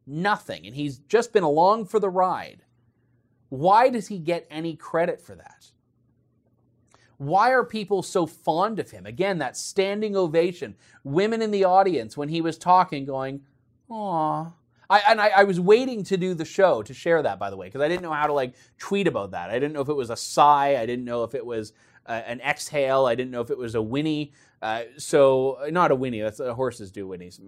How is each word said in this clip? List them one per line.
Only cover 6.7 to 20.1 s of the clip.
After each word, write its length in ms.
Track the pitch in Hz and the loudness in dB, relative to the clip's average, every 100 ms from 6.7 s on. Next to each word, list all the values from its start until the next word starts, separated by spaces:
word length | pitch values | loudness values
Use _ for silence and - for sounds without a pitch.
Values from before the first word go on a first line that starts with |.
| _ _ _ _ - | _ _ _ _ -10
Why 340 | 139 190 240 | 0 2 4
are 140 | 262 208 | 4 0
people 360 | 220 196 196 | -4 -2 -4
so 240 | - 190 165 | 0 -2 -2
fond 540 | - - 160 208 202 | -4 -2 0 0 -2
of 120 | - | -10
him? 140 | 104 98 | -14 -10
Again, 340 | 120 196 175 | -4 -2 -2
that 180 | 127 - | -4 -8
standing 580 | - - 190 208 214 196 | -4 -2 -2 -2 -2 0
ovation, 600 | 175 165 180 180 117 101 _ _ | 2 2 0 -2 -12 -14 _ _
women 380 | 139 147 214 226 | -4 0 0 0
in 100 | 220 | -2
the 140 | 202 185 | 2 4
audience 500 | 190 196 147 113 - | 6 4 0 -4 -8
when 140 | 147 | -6
he 100 | 165 | -4
was 180 | 165 160 | -4 -2
talking 460 | 175 185 180 147 | 4 4 4 -4
going, 380 | 139 135 135 139 - _ _ _ - | -6 -6 -6 -10 -16 _ _ _ -14
"Aw." 640 | 226 202 165 156 151 165 - _ _ - | -10 -6 -2 -2 -4 -8 -16 _ _ 2
I, 120 | 202 202 | 4 6
and 120 | 220 | 4
I, 80 | 208 | 6
I 140 | 196 | 6
was 160 | 202 180 | 6 4
waiting 440 | 180 220 262 226 175 | 6 6 4 -4 -4
to 100 | 190 | -2
do 180 | 185 | -2
the 120 | 170 151 | -4 -4
show 360 | - 185 120 | 2 4 2
to 120 | 104 | -4
share 280 | 131 170 165 | -6 0 0
that, 160 | 123 95 | 0 -4
by 120 | 98 | -8
the 80 | 98 | -10
way, 120 | 92 | -10
'cause 120 | 131 | -2
I 80 | 151 | -2
didn't 140 | 180 | -2
know 100 | 170 | -4
how 120 | 151 151 | -2 0
to, 80 | |
like, 220 | 143 127 - _ - | 0 -4 -8 _ -18
tweet 280 | - 202 175 | -4 -2 0
about 260 | 117 98 | -2 -6
that. 180 | 92 87 | -8 -6
I 100 | 120 | -4
didn't 140 | 143 | -2
know 80 | 147 | -4
if 80 | 131 | -4
it 80 | 143 | -4
was 120 | |
a 60 | 117 | -4